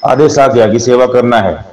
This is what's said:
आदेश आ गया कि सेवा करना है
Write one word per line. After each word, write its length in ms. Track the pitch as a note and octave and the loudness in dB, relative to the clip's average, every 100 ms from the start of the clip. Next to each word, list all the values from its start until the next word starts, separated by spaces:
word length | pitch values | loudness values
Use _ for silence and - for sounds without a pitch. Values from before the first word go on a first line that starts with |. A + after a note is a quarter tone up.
| - | -4
आदेश 340 | C3+ D3+ - | 0 0 2
आ 80 | C3+ | 0
गया 200 | A#2+ A2 | 2 0
कि 120 | A2+ | 0
सेवा 260 | B2 B2 B2+ | 0 0 0
करना 320 | B2 A#2+ A#2 | 0 0 0
है 280 | F#2+ D#2+ - | -2 -6 -12